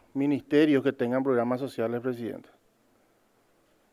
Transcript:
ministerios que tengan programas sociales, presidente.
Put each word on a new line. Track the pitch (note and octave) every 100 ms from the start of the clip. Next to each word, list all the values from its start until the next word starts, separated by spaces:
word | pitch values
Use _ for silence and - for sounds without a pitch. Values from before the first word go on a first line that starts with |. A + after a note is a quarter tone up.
| _
ministerios | C3+ C#3+ C#3 - D3 D#3 C3+
que | C3
tengan | - A#2+ B2+
programas | C3+ B2 A#2+ B2+
sociales, | C3+ - A2+ A#2+
presidente. | B2+ A#2+ A2 F2+ - _ _ _ _ _ _ _ _ _ _ _ _ _ _